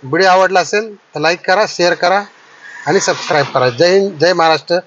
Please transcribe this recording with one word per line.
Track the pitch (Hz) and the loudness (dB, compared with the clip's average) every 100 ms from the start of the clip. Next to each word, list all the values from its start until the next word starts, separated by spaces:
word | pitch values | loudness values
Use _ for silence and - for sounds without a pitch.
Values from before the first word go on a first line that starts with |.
व्हिडिओ | 135 160 190 | -4 0 2
आवडला | 185 185 190 | 4 2 0
असेल | 160 208 220 202 | 0 -4 -6 -14
तर | _ 151 | _ -4
लाईक | 151 170 - | -2 -2 -2
करा, | 185 214 | 0 0
शेअर | - 175 | 0 -2
करा | 165 175 196 202 - - - - - - | 0 0 -2 -4 -18 -20 -20 -20 -14 -2
आणि | 190 | -2
सबस्क्राईब | 185 151 - 151 135 | 0 -4 -2 -2 0
करा. | 135 127 | 0 0
जय | 120 170 | 2 2
हिंद, | 190 196 165 | 2 0 0
जय | 160 | 0
महाराष्ट्र | 180 165 156 - 175 | 2 2 0 0 -4